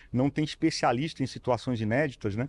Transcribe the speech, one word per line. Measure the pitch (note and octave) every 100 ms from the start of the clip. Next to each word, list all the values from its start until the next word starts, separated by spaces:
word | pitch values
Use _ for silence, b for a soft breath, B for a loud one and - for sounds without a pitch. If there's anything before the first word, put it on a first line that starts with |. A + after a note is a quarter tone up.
| B
não | A#2+ C#3+
tem | D3+
especialista | D3+ - D#3+ - D3 A#2+ D#3 -
em | C3
situações | - - A#2+ - A#2+
inéditas, | G#2+ B2 D#3 - G#2+
né? | G2+